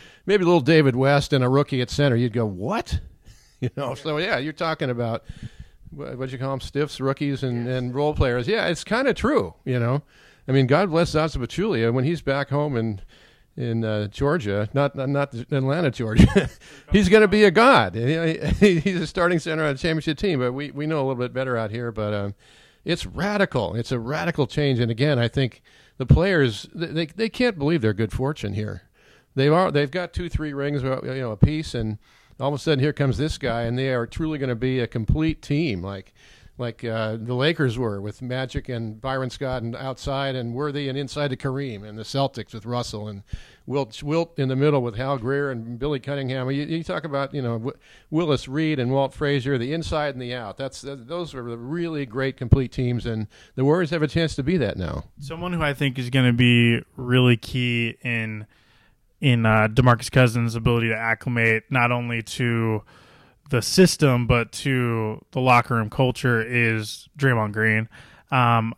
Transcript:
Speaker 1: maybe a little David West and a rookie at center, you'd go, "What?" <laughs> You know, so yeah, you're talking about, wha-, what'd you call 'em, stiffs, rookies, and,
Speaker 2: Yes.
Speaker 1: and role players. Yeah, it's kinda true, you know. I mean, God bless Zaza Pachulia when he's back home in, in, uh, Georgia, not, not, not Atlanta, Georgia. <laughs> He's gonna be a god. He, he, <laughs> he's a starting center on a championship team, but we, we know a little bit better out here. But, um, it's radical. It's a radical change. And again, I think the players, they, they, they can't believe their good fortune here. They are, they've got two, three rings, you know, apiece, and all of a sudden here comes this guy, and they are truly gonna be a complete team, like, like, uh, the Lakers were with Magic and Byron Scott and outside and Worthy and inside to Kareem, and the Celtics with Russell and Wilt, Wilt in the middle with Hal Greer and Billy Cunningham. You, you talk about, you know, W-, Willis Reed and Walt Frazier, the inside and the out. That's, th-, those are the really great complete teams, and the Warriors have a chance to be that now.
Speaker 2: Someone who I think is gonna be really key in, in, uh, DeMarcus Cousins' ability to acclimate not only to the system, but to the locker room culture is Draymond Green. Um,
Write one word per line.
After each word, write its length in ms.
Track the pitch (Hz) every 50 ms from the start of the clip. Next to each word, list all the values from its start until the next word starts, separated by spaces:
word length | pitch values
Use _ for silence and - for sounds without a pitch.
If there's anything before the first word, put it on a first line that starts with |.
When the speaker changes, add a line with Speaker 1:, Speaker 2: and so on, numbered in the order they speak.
| - - - _ -
Speaker 1:
maybe 160 | - 196 208 180
a 40 |
little 140 | 170 175 170
David 360 | 135 135 165 156 147 135 120
West 360 | 123 131 139 143 143 143 - -
and 100 | 135 127
a 60 | 123
rookie 320 | 131 139 147 - - 127
at 80 | 123 120
center, 280 | - - 147 139 123
you'd 180 | 117 123 123 107
go, 100 | 120 117
"What?" 560 | 107 95 90 98 127 202 233 - - - - -
<laughs> 60 | - - _ _ - - - _ _ _ -
You 100 | - 120 -
know, 200 | - 143 123 135
so 220 | - - 160 151 151
yeah, 200 | 170 202 214 127
you're 140 | 135 156 151
talking 360 | - 180 160 160 - 160 131
about, 360 | 123 117 120 113 113 - - - - - - - - - - - - - - -
wha-, 220 | - 147 143 127 131
what'd 180 | 120 131 131
you 80 | 127 123
call 140 | 131 135 135
'em, 80 | 131
stiffs, 400 | - - - 139 143 147 - -
rookies, 420 | 131 135 135 - 143 143 139 127 -
and, 240 | 131 120 120 120
Speaker 2:
Yes. 100 | 123 127
Speaker 1:
and 160 | 131 123 123 123
role 220 | 135 147 151 151
players. 320 | - 147 131 120 123 120
Yeah, 220 | 135 208 226 190 165
it's 160 | 175 - -
kinda 280 | - 208 233 269 277 202
true, 420 | - - 233 302 247 101 85 - _ -
you 160 | 131 127 123
know. 220 | 117 117 127 147 - _ _ _ - - _ _ _
I 60 | - 131
mean, 160 | 139 135 120
God 220 | 139 160 196 196
bless 200 | 151 165 170 -
Zaza 300 | - 156 156 160 - 147
Pachulia 520 | 123 113 - - 185 226 185 117 113 117 117
when 120 | 131 127
he's 180 | 147 170 147 -
back 280 | - 135 139 139 -
home 260 | 139 143 147 151 139
in, 240 | 117 113 113 107 95 - - - - - _ _ _ _ _ -
in, 280 | - 127 120 113 113 113
uh, 220 | 110 107 107 104
Georgia, 600 | 104 - - 139 143 151 175 117 104 98 104 104 104 -
not, 200 | 135 143 143 -
not, 140 | 139 131 131
not 260 | 143 139 143 139 -
Atlanta, 560 | 117 123 - 156 139 131 135 135 170 175 139
Georgia. 580 | 113 - 120 110 110 110 - - - 202 156 - - - - -
<laughs> 220 | - - - - -
He's 160 | 202 202 180
gonna 180 | 190 220 214
be 160 | 202 180 214 214
a 80 | 202
god. 460 | 165 214 226 262 269 165 113 92 87
He, 420 | 113 117 127 156 160 165 160 160 - - 147 - -
he, 180 | 196 208 180 165
<laughs> 0 |
he's 220 | - 202 185 170
a 80 | 160 151
starting 320 | - - 175 175 180 165
center 240 | - 170 160 156 160
on 60 | 151
a 60 | 139
championship 420 | 131 - 175 160 160 143 - 156 -
team, 200 | - 202 170 131
but 140 | 127 123 123
we, 180 | 135 147 143
we 160 | - 143 147
know 120 | 151 160 151
a 60 | 135
little 120 | 135 135
bit 160 | 120 123 123 117
better 240 | 127 131 131 123
out 160 | 113 113 107 104
here. 180 | 120 120 117
But, 240 | 110 110 107 104 104
um, 200 | 104 101 101 101 _ _ _ - - - _ _ _ -
it's 220 | - 170 165 -
radical. 680 | - - - 160 202 208 208 196 - - 131 107 82 85
It's 160 | 113 117 -
a 80 | 135 120
radical 480 | 113 120 143 160 170 170 165 - 139
change. 320 | - - - 147 139 135 113
And 100 | 123 113
again, 300 | 117 107 135 151 147 123
I 80 | 117
think 360 | 113 - 139 135 117 - - _ _ _ _ _ _ _
the 100 | - 131
players, 600 | 120 - 151 170 196 190 165 139 123 104 98 - - -
they, 140 | 180 165
they, 200 | 165 120 160 170
they 220 | 151 - - 226 226
can't 300 | - - 254 247 208 165
believe 240 | 139 147 170 160 110
their 100 | 110 104
good 200 | 92 113 107 -
fortune 400 | - 127 139 156 - - 101 98
here. 300 | 101 107 104 98 92 - _ _ _ _ _ _ _ _ _ -
They 140 | 135 135 147
are, 240 | 156 175 190 185 143
they've 180 | 156 147 139
got 220 | 131 185 180 170 -
two, 160 | - 175 170
three 240 | - - 156 151 143
rings, 320 | 139 139 143 147 143 127
you 60 | 131
know, 420 | 131 - - - 131 135 131 117 107
apiece, 420 | 101 - - 151 156 156 - -
and 240 | 123 110 110 107 107 _ _ _ _ _ _ - -
all 80 | 135 139
of 60 | 147
a 40 | 131
sudden 200 | - - 151 135
here 140 | 131 151 143
comes 260 | - 147 135 123 -
this 180 | 143 156 -
guy, 260 | - - 127 113 117 120
and 140 | 117 120
they 160 | 127 135 135 127
are 140 | 123 117
truly 320 | 117 - - 160 156 156 143
gonna 160 | 135 127 123
be 240 | 110 123 131 131 131
a 80 | 120
complete 560 | 110 - 117 110 - - 151 156 160 156 - -
team, 400 | - 147 143 170 151 107 87 85
like, 320 | 98 98 98 95 _ _ _ _ - - - - - _
like, 280 | - 123 120 113 - -
uh, 320 | 117 113 113 110 110 110 113
the 140 | 107 117 127
Lakers 440 | 123 135 156 170 - 151 127 107 120
were 220 | 127 113 101 101
with 220 | 98 107 104 - -
Magic 460 | 123 127 131 131 123 - 143 - -
and 320 | 123 117 117 110 107 110
Byron 300 | - 131 131 135 131 127
Scott 320 | - - 143 131 127 127 113
and 120 | 117 117
outside 580 | - 135 135 131 - - 143 139 135 139 139 131
and 200 | 127 120 117 117
Worthy 340 | 123 147 151 139 147 143 135
and 80 | 131
inside 340 | 139 143 127 - 147 147 143
to 60 | 131
Kareem, 460 | - - 139 131 135 143 135 113 101 101
and 160 | 107 104 110
the 40 | 110
Celtics 500 | - - 135 139 135 - 120 107 - -
with 100 | 113 95
Russell 440 | 113 123 123 135 - - 107 104 107
and 140 | 104 98 - _ - - - - - _ -
Wilt, 360 | - 123 139 135 113 - - 147
Wilt 340 | 143 151 165 170 165 - -
in 100 | 139 131
the 80 | 131
middle 260 | 131 139 151 147 139 123
with 140 | 120 104
Hal 220 | 104 131 135 143 135
Greer 320 | 110 123 139 143 143 139
and 280 | 131 117 113 117 123 117
Billy 200 | 127 147 151 135
Cunningham. 500 | - - 143 143 135 127 131 135 127 127
You, 140 | 139 139 147
you 200 | - 160 170 165
talk 180 | - 180 170 143
about, 320 | 165 139 139 139 135 -
you 80 | 147 131
know, 160 | 120 117 113
W-, 200 | 113 131 - - _ _ - - _ -
Willis 360 | - 156 175 156 143 127 -
Reed 320 | 131 131 151 160 156 156 139
and 140 | 123 120 131
Walt 220 | 139 139 131 -
Frazier, 440 | - 151 143 143 147 113 135 139 127
the 140 | 117 131 147
inside 420 | 165 160 - 170 156 147 147 135
and 80 | 123 127
the 120 | 120 123
out. 220 | 127 117 101 95
That's, 260 | - 135 131 - - -
th-, 160 | 135 139 135 113
those 320 | 120 160 175 175 147 143
are 80 | 131 120
the 160 | 120 117 117
really 480 | 117 127 156 175 170 170 160 147 139
great 300 | 131 104 131 135 135 131
complete 340 | - 131 117 - 139 131 120
teams, 340 | - - 131 123 123 120 113
and 220 | 117 113 110 110 110 _ - - - -
the 80 | - 131
Warriors 260 | 139 156 180 180 143
have 120 | 175 165 151
a 60 | 143
chance 280 | - 165 165 156 -
to 80 | - -
be 120 | 135 185 180
that 180 | 127 101 -
now. 280 | - 90 78 69 67 - - _ -
Speaker 2:
Someone 340 | 143 135 160 165 175 180 180
who 100 | 170 160
I 120 | 147 139
think 240 | 123 151 139 123 135
is 100 | 123 120
gonna 240 | 123 131 127 123 120
be 500 | 120 123 123 120 120 120 117 117 117 - _ -
really 400 | - 127 123 123 127 127 123 120
key 600 | 113 - - - 127 123 123 120 117 117 113 - _ -
in, 440 | 127 120 113 110 110 110 104 107 - _ _ _ _ _ _ _ _ _ _ _ _ _ -
in, 260 | - 139 123 117 113
uh, 220 | 110 110 110 107 110
DeMarcus 420 | 110 127 127 127 120 113 - -
Cousins' 440 | - 135 127 120 113 120 117 117 110
ability 340 | 117 113 123 120 117 113 113
to 80 | 110
acclimate 680 | 110 113 113 113 110 - 131 120 120 113 113 110 110 - -
not 220 | 139 127 120 120 123
only 300 | 123 120 120 120 117 107
to 600 | - - - 131 120 117 117 113 113 110 107 - _ - - - - - - - _ _ _ _ -
the 120 | - 120 110
system, 640 | - - - 185 175 - - 160 139 127 123 120
but 260 | 113 123 120 117 - -
to 720 | - - 143 135 127 123 120 117 113 110 107 110 - - _ -
the 80 | 131
locker 340 | 127 127 123 120 117 - 127
room 160 | 117 110 104
culture 500 | - - 135 127 123 - - 127 120 113
is 680 | 110 117 123 120 117 113 113 110 107 107 - - - _ _ 147
Draymond 340 | 139 135 123 113 107 104 101
Green. 360 | 110 110 110 110 107 110 113 - - - - - - _ -
Um, 440 | - 131 123 117 117 117 110 113 123